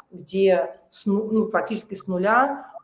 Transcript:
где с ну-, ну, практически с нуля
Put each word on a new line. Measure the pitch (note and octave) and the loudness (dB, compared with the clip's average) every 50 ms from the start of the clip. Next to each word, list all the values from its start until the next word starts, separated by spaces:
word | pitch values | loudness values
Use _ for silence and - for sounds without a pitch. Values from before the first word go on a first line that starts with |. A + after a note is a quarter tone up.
| - _ | -20 _
где | F#3 F3+ F3+ - F#3 G3 G3 F#3+ F3+ - - - - - _ _ | -20 -20 -16 -6 0 4 4 4 4 4 2 -2 -6 -16 _ _
с | - - - | -14 -6 -2
ну-, | G#3 G3 G#3 A3 G#3+ | 0 0 0 0 0
ну, | A3 G#3+ G3 - | 0 0 0 2
практически | - E3+ E3+ - A3 G#3+ - - G3 | 0 -2 -2 -2 -6 -8 -8 -12 -14
с | - - | -12 -8
нуля | G3 F#3 F3+ F#3 G#3 A3+ B3 C4+ C#4 C#4 - - - - - | -6 -4 0 2 2 4 4 2 2 -2 -6 -12 -16 -18 -14